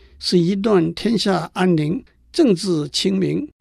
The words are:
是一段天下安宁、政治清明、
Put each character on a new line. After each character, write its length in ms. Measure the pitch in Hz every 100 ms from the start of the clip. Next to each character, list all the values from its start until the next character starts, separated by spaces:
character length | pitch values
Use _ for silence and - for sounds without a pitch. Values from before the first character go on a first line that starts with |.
| _ -
是 200 | - 185
一 160 | 170
段 380 | 202 220 196 165
天 240 | 170 - 220
下 340 | 208 180 151
安 200 | - 185
宁、 300 | 165 151 214 - _ _
政 240 | - 277
治 320 | 170 196 160 147
清 260 | - 190 190
明、 300 | 151 156 302 _